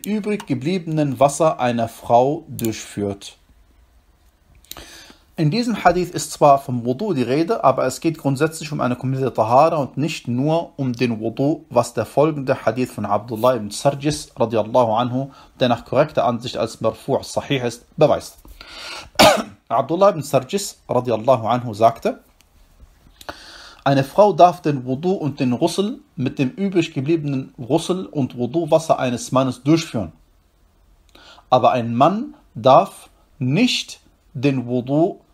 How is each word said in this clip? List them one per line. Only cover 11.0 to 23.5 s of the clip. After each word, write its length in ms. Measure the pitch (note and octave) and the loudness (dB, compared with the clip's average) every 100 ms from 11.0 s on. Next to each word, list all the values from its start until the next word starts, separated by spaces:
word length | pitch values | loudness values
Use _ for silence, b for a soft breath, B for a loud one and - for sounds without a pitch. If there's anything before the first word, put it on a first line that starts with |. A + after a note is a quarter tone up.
| B2 G#2+ | -2 -2
Wudu, 460 | A2+ A2+ C#3 D#3 - | -6 -2 -2 -2 0
was 240 | A#2+ - - | 0 0 -4
der 100 | G#2+ | -2
folgende 600 | - D#3 D3+ C3+ B2+ - | 2 2 0 -4 -2 -2
Hadith 240 | A#2 B2 | -2 -4
von 160 | - G#2 | -6 -2
Abdullah 480 | G#2 A#2 A2 B2 B2+ | -2 -4 0 2 0
ibn 160 | G#2 | -4
Sarjis 600 | - C#3 C#3 D3 D3 - - | -2 -2 -2 -4 -6 -10 -4
radiallahu 520 | A2+ A2 G#2 B2+ A#2 | -2 0 0 2 2
anhu, 400 | G#2+ B2 B2+ C3+ B B _ | 2 0 -4 -6 B B _
der 100 | B2+ | 0
nach 160 | A#2 - | 0 0
korrekter 400 | - D#3 - A#2 | 0 0 0 -2
Ansicht 300 | A#2 B2 - | -2 -6 -6
als 260 | A2+ - | -6 -4
Marfu' 420 | A2+ G#2+ - B2 | -4 -4 -4 -4
sahih 420 | - - - C#3 A#2+ | -4 -8 -4 -4 -4
ist, 180 | - - - | -8 -14 2
beweist. 400 | D3+ F2 - - - B B B B B B - | 4 4 -2 -18 -20 B B B B B B 4
<coughs> 500 | G3+ F#3+ - - _ | 4 4 0 -14 _
Abdullah 420 | A2+ B2 E3+ G3 | -2 0 4 4
ibn 100 | E3+ | 2
Sarjis 580 | B2+ C3+ - G3+ - - - | -2 -2 -2 -6 -6 -12 -4
radiallahu 600 | B2 B2 A2 A#2+ B2 A2 | -4 -2 -2 2 2 2
anhu 260 | B2 A#2+ | -2 -4
sagte, 460 | G#2 A2+ - G#3 C4 _ _ _ _ _ _ - _ _ _ B B B | 2 2 2 -4 -6 _ _ _ _ _ _ -20 _ _ _ B B B